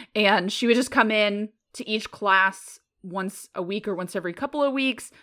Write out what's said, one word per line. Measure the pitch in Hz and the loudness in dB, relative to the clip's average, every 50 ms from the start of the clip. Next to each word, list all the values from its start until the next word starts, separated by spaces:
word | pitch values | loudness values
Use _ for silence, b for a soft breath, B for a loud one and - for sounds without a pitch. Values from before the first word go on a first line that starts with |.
| B B - | B B -2
and | 208 208 196 214 185 175 202 - | 2 4 4 4 4 2 -2 -4
she | - 247 | 0 2
would | 233 233 | 4 4
just | 247 254 - | 4 2 2
come | - 277 226 220 | 2 2 4 4
in | 214 214 208 208 202 208 214 214 _ _ _ _ - | 4 2 2 2 0 -2 -6 -8 _ _ _ _ -14
to | - 247 214 | -12 -6 -4
each | 220 220 - - | -4 -4 -4 -8
class | - - 208 196 190 190 190 196 190 - - - - - _ _ _ _ | -10 -4 2 4 4 6 4 2 0 -4 -20 -20 -20 -20 _ _ _ _
once | - 180 180 196 185 196 - - - - - | -16 -10 -8 -6 -6 -6 -8 -12 -18 -12 -8
a | 190 | -8
week | 175 180 202 214 - | -6 -4 -6 -6 -4
or | 214 185 | -6 -6
once | 180 180 175 - | -6 -6 -6 -6
every | 190 170 175 175 | -6 -6 -6 -6
couple | - 277 277 - 294 | -6 -8 -6 -2 0
of | 285 277 262 | 0 0 0
weeks, | 269 262 262 233 - - - b b | 0 -2 -2 -2 -4 -12 -20 b b